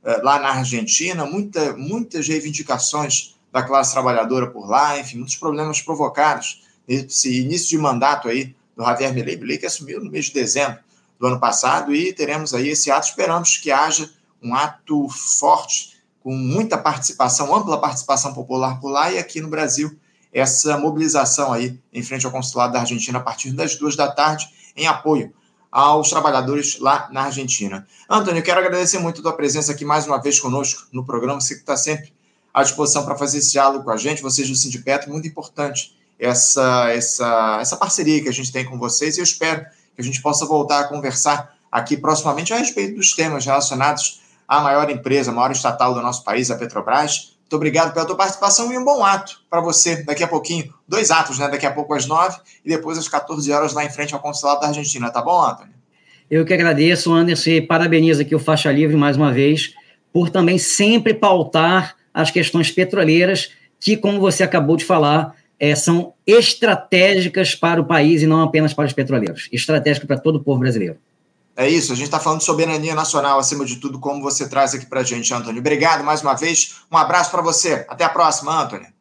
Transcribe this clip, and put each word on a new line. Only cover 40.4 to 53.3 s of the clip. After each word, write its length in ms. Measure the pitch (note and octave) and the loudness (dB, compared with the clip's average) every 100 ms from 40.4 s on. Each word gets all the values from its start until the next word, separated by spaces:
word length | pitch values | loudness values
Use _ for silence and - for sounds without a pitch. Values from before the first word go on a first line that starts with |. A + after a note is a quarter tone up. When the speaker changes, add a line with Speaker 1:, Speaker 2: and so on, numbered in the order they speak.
| D3 | 0
Speaker 1:
voltar 340 | D#3 C#3+ C#3+ | 0 2 0
a 40 | C#3+ | 0
conversar 680 | C#3+ C#3 B2 D3+ C#3+ - _ _ | -4 -6 -2 0 0 -4 _ _
aqui 240 | - - C#4+ | -6 -2 -2
proximamente 560 | - D#3 D#3+ C#3+ E3+ | 0 0 0 -2 -2
a 60 | A#3 | -2
respeito 380 | - - G3 A3 | -2 -2 -4 0
dos 180 | F#3 | 0
temas 320 | - D#3+ D3 B2+ | 2 -2 -2 0
relacionados 760 | C#3 C#3+ C3 C#3 D3 - - _ _ _ | 0 0 0 0 0 -4 -8 _ _ _
à 120 | C#3 | 2
maior 300 | D3 C#3+ D3+ | 4 2 0
empresa, 400 | C3+ B2+ C#3 B2 | -4 0 0 0
a 40 | |
maior 180 | A#2 B2+ | 0 0
estatal 420 | C3+ B2+ - B2+ | 0 -2 0 0
do 80 | B2 | 2
nosso 220 | A#2+ B2+ | -4 -6
país, 260 | - A2+ B2+ | -4 -2 -2
a 60 | C3 | -4
Petrobras. 800 | A#2+ G#2 G2+ C3 F#3+ - - _ | -6 -6 0 0 0 -4 -8 _
Muito 140 | _ D3+ | _ -2
obrigado 380 | D3+ D3 E3 | 0 2 0
pela 120 | D3 D#3+ | 0 -4
tua 100 | F#3 | 0
participação 580 | F#3+ F#3+ G3+ G3+ A#3 | -2 0 0 2 0
e 40 | B3+ | -2
um 60 | |
bom 200 | B3+ C#4+ | 0 2
ato 380 | G3 G3 - - _ | 4 2 -2 -18 _
pra 140 | E3+ | -2
você 420 | E3+ E3 E3+ D#3+ | 0 2 2 0
daqui 200 | D3+ D3 | -4 -2
a 40 | E3 | 0
pouquinho. 460 | E3 - E3+ D3 - _ | -2 -2 -6 -6 -14 _
Dois 240 | F#3+ A3 | -2 2
atos, 260 | D#3+ D#3+ C3 | 2 2 -2
né? 100 | C#3+ | -2
Daqui 200 | C#3+ D3 | 0 -2
a 40 | |
pouco 220 | D3+ C#3+ | -2 -4
às 140 | D3 B2+ | -2 0
nove 320 | D#3 F#3 F3 _ _ - | 2 0 -2 _ _ -4
e 40 | |
depois 280 | D#3+ D#3+ E3 | -4 -2 -6
às 100 | D#3+ | -4
quatorze 440 | D3+ C#3+ | -4 -4